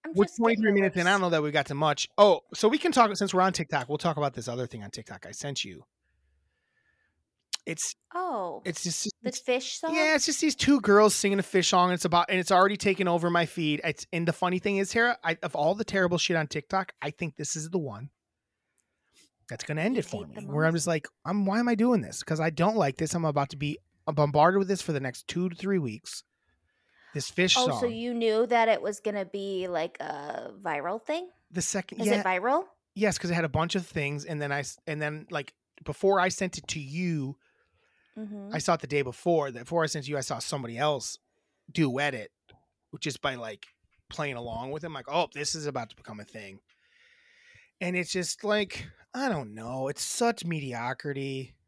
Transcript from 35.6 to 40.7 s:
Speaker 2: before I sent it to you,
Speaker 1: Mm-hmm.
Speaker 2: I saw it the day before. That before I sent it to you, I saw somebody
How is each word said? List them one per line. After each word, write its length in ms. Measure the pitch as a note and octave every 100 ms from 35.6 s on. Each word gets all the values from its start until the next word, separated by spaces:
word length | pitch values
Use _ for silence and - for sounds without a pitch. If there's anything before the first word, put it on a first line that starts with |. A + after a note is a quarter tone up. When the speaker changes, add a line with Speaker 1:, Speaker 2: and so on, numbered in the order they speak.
| _ -
Speaker 2:
before 360 | - C#3+ G3 G3
I 80 | F#3
sent 280 | - F#3 D#3
it 100 | -
to 120 | D#3
you, 580 | C3+ D3+ F3+ D#3+ C3+ C#3+ _ _ _ _ _ _ _ -
Speaker 1:
Mm-hmm. 360 | G#3+ G#3 G3
Speaker 2:
I 60 | D#3+
saw 160 | -
it 60 | E3+
the 60 | C3
day 160 | D3
before. 480 | B2+ - F3 E3 C#3
That 100 | A#2
before 220 | - E3+
I 20 | D#3
sent 180 | D#3
it 20 | C3+
to 40 |
you, 60 | C#3+
I 40 |
saw 160 | B2+ C#3+
somebody 380 | - D3 A#2+